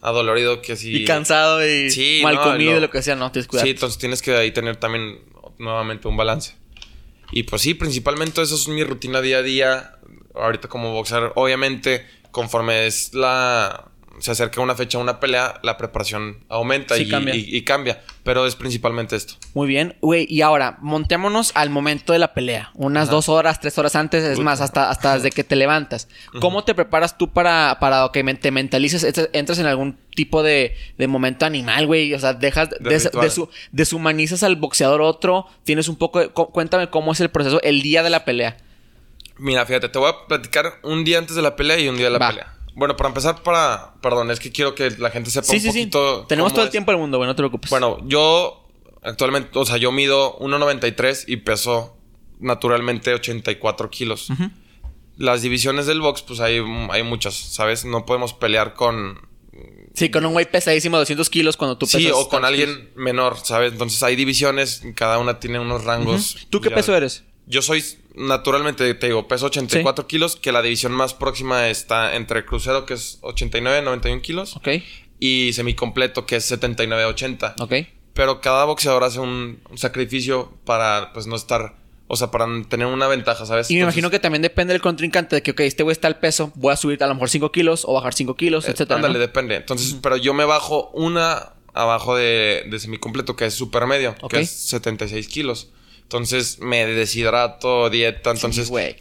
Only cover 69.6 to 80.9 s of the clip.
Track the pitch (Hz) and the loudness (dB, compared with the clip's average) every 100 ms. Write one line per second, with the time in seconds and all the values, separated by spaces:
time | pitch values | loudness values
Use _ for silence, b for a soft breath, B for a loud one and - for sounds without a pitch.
69.6 | 127 156 143 135 - 160 165 - - 120 | 0 0 2 -2 -2 -2 0 -2 0 0
70.6 | 117 117 127 127 131 - 135 120 131 127 | 2 0 -2 0 -2 -2 -4 -4 -2 0
71.6 | 117 110 - 113 110 117 113 113 - 120 | 0 -2 -2 0 0 -2 -2 -4 -2 -4
72.6 | 117 135 127 123 117 - - 123 120 117 | -2 -2 -2 -8 -10 -12 -6 -4 -2 -2
73.6 | 123 139 143 123 120 123 - 170 196 - | 0 0 0 -2 -2 -4 -4 -6 -8 -8
74.6 | - 151 B B B - 131 131 123 117 | -2 -2 B B B -4 0 2 2 0
75.6 | 120 120 120 110 127 - - 120 - 120 | -2 -2 -2 0 -2 -2 -2 -2 -2 -2
76.6 | 123 117 113 113 113 110 131 123 110 - | -4 -2 -2 0 0 -2 -6 -6 -8 -6
77.6 | 123 131 165 - - - 135 131 135 131 | -4 -2 -4 -16 -12 0 0 2 2 2
78.6 | 147 151 147 131 127 120 131 123 120 120 | 2 0 2 2 2 -2 -6 -6 -8 -12
79.6 | - - 127 127 120 131 123 131 - - | -18 -6 -6 -4 -4 -4 -2 -2 -4 -14
80.6 | - 117 110 | -2 0 2